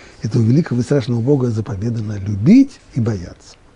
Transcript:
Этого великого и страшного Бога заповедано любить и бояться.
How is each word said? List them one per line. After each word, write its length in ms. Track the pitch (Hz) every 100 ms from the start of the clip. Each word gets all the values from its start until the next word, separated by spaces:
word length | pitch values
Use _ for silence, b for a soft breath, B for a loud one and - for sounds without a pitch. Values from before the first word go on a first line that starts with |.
| b b
Этого 200 | 113 120
великого 400 | 113 139 170 120
и 20 |
страшного 380 | 120 143 117 120
Бога 280 | 120 147 123
заповедано 680 | 110 107 98 117 113 107 104
любить 640 | 95 98 120 247 269 - - -
и 40 |
бояться. 560 | 113 101 85 - - - _